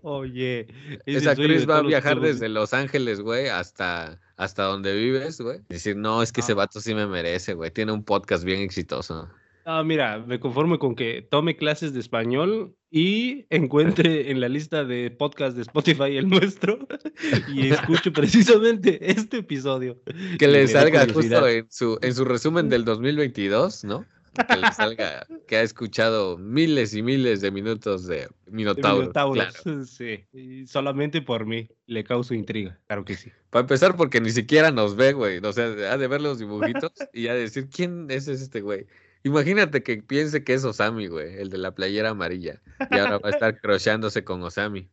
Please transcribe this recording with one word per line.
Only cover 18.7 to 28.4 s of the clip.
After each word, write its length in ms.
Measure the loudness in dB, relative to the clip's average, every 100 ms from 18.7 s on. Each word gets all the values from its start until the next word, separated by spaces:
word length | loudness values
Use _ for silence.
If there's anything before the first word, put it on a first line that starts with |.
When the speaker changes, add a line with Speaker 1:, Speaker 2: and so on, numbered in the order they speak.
| 4 2 2 0
Speaker 1:
este 280 | -2 -2 -6
episodio. 600 | -6 -6 -2 -2 -4 -8 -14 -12 -8 4
Speaker 2:
Que 60 |
Speaker 1:
Y 40 | 8
Speaker 2:
le 40 |
Speaker 1:
me 60 | 8
dé 80 | 8
Speaker 2:
salga 320 | 8 8 8
Speaker 1:
curiosidad. 360 | 6 4 4 6
Speaker 2:
justo 80 | 6
en 180 | 2 -2
su, 300 | -2 -2 0
en 140 | -2
su 100 | 0
resumen 440 | 0 2 2 0 2
del 160 | 2
dos 160 | 2 0
mil 160 | 0 0
veintidós, 680 | -2 -2 0 2 0 -2
¿no? 240 | -8 -8 -8 _ _ -4 0
Que 80 | 2
le 120 | 2
salga 560 | 0 -4 -2 -6 -6 -14 -20 -2
que 80 | 0
ha 60 |
escuchado 720 | 0 -4 -8 0 0 2 -2 -4
miles 580 | -4 0 2 2 0
y 80 | -2
miles 380 | -2 0 2 0
de 100 | -2
minutos 560 | -4 -6 -6 -4 -4 -4
de 100 | -8
Speaker 1:
De 100 | -8 _